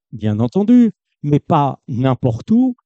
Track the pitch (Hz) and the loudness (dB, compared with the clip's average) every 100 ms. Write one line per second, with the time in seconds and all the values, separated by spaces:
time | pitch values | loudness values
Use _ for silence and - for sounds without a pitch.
0 | _ 113 110 104 123 190 208 247 233 - | _ -8 -4 -2 -2 -2 2 4 4 -2
1 | _ _ 147 147 - 160 143 135 - 120 | _ _ -2 -2 0 0 0 -4 -10 -4
2 | 131 127 127 113 - 226 254 247 | -2 0 -2 -4 -2 0 0 -4